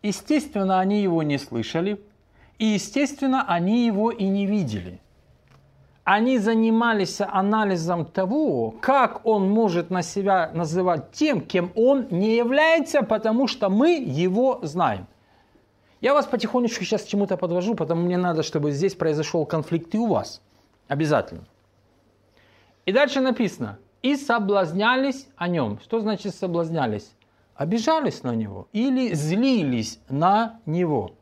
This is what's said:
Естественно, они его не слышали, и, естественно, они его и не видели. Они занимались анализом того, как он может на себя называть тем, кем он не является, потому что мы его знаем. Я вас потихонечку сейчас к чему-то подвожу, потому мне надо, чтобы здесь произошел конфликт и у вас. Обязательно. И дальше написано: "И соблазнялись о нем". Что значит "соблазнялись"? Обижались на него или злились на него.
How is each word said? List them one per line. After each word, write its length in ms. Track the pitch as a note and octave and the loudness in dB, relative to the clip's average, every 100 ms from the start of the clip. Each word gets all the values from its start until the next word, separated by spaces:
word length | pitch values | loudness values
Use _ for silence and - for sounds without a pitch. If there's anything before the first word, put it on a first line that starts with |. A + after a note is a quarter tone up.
Естественно, 760 | G#3 F#3+ - D4+ D4 G#3 F#3+ F#3 | -4 -6 0 0 0 -2 2 2
они 200 | F#3+ G#3 | 2 2
его 220 | G3 E3 | 2 2
не 160 | D3+ C#3+ | 2 -2
слышали, 600 | - A#2 A2 E3 F#3 G3+ - _ _ _ - _ | -2 -6 -4 -2 -2 -4 -10 _ _ _ -20 _
и, 60 | A3 | 0
естественно, 800 | G#3 - C4+ C#4 - C4+ B3+ - | 0 -2 -2 -2 -2 0 0 0
они 400 | F3 F3+ A#3 A#3+ | 0 2 2 2
его 240 | G3 A3 | 2 0
и 160 | A#3 G3 | 0 -2
не 180 | G3 G3 | 0 0
видели. 540 | G#3 D3 G#2 F2+ F2+ _ _ _ _ _ - _ _ _ _ | 0 -2 -4 -8 -14 _ _ _ _ _ -20 _ _ _ _
Они 340 | - G3+ A#3+ B3+ | 0 2 4 2
занимались 840 | G3+ A3+ A3+ A3+ A#3 G#3+ F#3 - | 2 2 2 2 2 0 -2 -2
анализом 840 | G3 G3 G3 G#3+ G#3 F3+ E3 F3 C#3+ | -2 0 2 2 2 0 -2 -2 -4
того, 640 | - F#3 C#4 D4+ C3+ A2+ - | -4 -2 0 0 0 -2 -4
как 460 | - C#4 A#3 A#3+ - | 2 4 2 0 0
он 240 | G#3+ F#3+ | 2 2
может 400 | G#3+ A3 F3 E3+ | 2 2 0 -2
на 140 | F#3 | -4
себя 480 | F3 G3+ G3 F#3+ E3 | -4 -2 2 2 0
называть 580 | E3 E3 E3+ F#3 E3 - | -2 -2 0 0 0 -4
тем, 300 | - D4+ A3+ | -2 0 0
кем 300 | - F#3 F3 | 0 -2 -2
он 320 | A3 A#3+ C#4 A3+ | 2 4 4 0
не 240 | F3 G#3 A#3 | -2 2 2
является, 680 | A#3+ C4+ D#4+ E4 D#4 D4 | 2 4 4 4 2 0
потому 460 | A3+ G#3+ A3 A3+ C4+ | 2 0 0 0 0
что 220 | - G3+ | 0 0
мы 260 | G3+ D#4 E4+ | 4 4 2
его 640 | A3 C3+ F3+ F#3+ C4 A#3+ | -2 0 0 2 2 0
знаем. 460 | D#3 D#3+ D#3 G2+ F#2 _ _ _ _ _ _ _ _ _ | -4 0 0 -2 -8 _ _ _ _ _ _ _ _ _
Я 120 | B3+ | 2
вас 140 | C#4+ - | 2 2
потихонечку 560 | B3 A3+ B3 A#3 A#3 | -2 0 0 0 -2
сейчас 180 | F3+ G#3+ | -2 -4
к 60 | - | -2
чему-то 280 | G3+ G3+ F#3 | -2 0 -2
подвожу, 380 | F3+ F3 F#3 | -2 -2 -2
потому 300 | A#3 D3+ E3+ | -2 -2 0
мне 140 | F3 F3+ | 0 0
надо, 260 | F3+ D#3+ | 0 -2
чтобы 260 | - D#3 D3 | 0 0 0
здесь 240 | C#3 F#3+ | 0 -2
произошел 540 | F#3+ D#3+ D3+ D3+ E3+ D3+ | 0 -2 0 -2 -2 -2
конфликт 480 | D#3+ D3+ E3 E3 G#3+ | -4 -2 -4 -2 -2
и 20 | |
у 80 | A#3 | 0
вас. 340 | C3 - - _ _ _ _ _ | 0 -2 -14 _ _ _ _ _
Обязательно. 580 | C#3+ D#3 C#3+ - - - _ _ _ _ _ _ _ _ _ _ _ _ _ - | -2 2 2 0 -10 -18 _ _ _ _ _ _ _ _ _ _ _ _ _ 0
И 60 | |
дальше 300 | G#3+ C#4+ C#4 | 2 2 2
написано: 580 | C4 A#3 A3 - A2 G#2 _ _ | 0 0 -2 -2 -10 -10 _ _
"И 120 | B3+ C#4+ | -2 -2
соблазнялись 1120 | C#4+ A#3 G3 G3+ F3 F3 A3 B3+ C4+ C4 - _ | 0 0 2 2 2 0 2 2 0 -4 -12 _
о 120 | F3 | -2
нем". 320 | E3+ A#2 G#2 | 0 -2 -4
Что 200 | - A3+ | -6 -4
значит 360 | G#3+ G#3 G3+ - | -2 -4 -6 -6
"соблазнялись"? 720 | F#3 E3+ E3 E3 B2+ G#2 - _ _ _ _ - | -4 -2 -2 -2 -2 -4 -10 _ _ _ _ -8
Обижались 680 | D3+ A3+ A3 D#4+ B3+ - | -2 0 2 0 0 -4
на 140 | C3 A#2 | -4 -4
него 320 | G#2 F#2+ G2 | -4 -8 -8
или 400 | G#3 C4 B3+ B3 | -2 0 0 0
злились 840 | D#3+ D3+ F#3+ C4+ A#3+ D3 B2 G#2+ - _ | -2 -2 0 2 2 0 -2 -4 -10 _
на 500 | C#3 E3+ G3+ A3+ - - | 0 2 2 0 -6 -6
него. 480 | E3 F3 C#3 F#2 - | -2 0 0 -4 -12